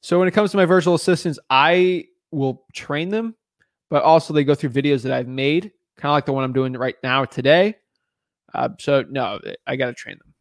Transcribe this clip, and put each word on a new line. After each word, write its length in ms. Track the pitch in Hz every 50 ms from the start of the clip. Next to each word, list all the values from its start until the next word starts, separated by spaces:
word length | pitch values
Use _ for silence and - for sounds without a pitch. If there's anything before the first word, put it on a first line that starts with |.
So 180 | _ - 175 175
when 80 | 185 185
it 40 |
comes 200 | 175 214 214 196
to 60 | - 202
my 80 | 185
virtual 300 | 160 185 185 160 175 175
assistants, 440 | 156 - - 180 160 - 175 147 - _ _
I 560 | 135 131 139 160 175 180 185 185 185 175 - _ _ _ _ _
will 340 | - 151 135 135 127 - _ _ _
train 360 | - - - 147 147 160 185
them, 260 | 202 220 226 226 220 _ _ _ _ _ _ _ _ _ _ _
but 140 | - 147 -
also 300 | - 160 165 151 - 156
they 100 | 151 143
go 120 | 135 143
through 160 | 139 - 143
videos 320 | 117 139 135 147 143 131 113
that 80 | 131 131
I've 140 | 127 127 120
made, 440 | 131 131 135 139 151 170 196 208 _ _ _ _ _ _
kinda 140 | - 143
like 140 | 147 147 139
the 80 | - 139
one 100 | 135 135
I'm 100 | 131 123
doing 200 | 131 131 131 127
right 220 | 123 123 127 - _
now 220 | - 131 127 135 135
today. 500 | 120 - - 120 135 151 170 190 208 214 _ _ _ _ _ _ _ _ _ _ _ _ _ _ _ _
Uh, 160 | - - - 196 _
so 240 | - - 143 139 123 -
no, 300 | 135 135 123 98 - - - - - - _
I 100 | - 131 131
gotta 160 | 135 123 120
train 240 | - - - 95 82
them. 160 | _ _ _ _